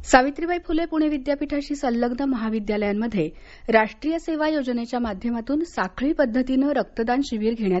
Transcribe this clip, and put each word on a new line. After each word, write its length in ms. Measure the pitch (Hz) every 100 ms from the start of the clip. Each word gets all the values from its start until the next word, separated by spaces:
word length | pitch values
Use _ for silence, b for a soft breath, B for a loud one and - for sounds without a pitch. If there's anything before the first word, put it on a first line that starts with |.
सावित्रीबाई 540 | - 262 262 285 339 349
फुले 260 | 349 320
पुणे 240 | 330 320 311
विद्यापीठाशी 680 | 294 262 285 294 294 285
संलग्न 500 | 285 262 233 240 247
महाविद्यालयांमध्ये 1040 | 277 254 220 220 208 208 208 202 233 214 160 B B B -
राष्ट्रीय 500 | 220 214 - 294 330
सेवा 300 | 330 311 302
योजनेच्या 520 | 311 262 240 233 247
माध्यमातून 640 | 240 196 240 233 226 294
साखळी 480 | 339 - 185 - 269
पद्धतीनं 560 | 320 277 226 254 262 277
रक्तदान 520 | 277 - - 226 247
शिबिर 300 | 277 220 214
घेण्यात 260 | 233 202 180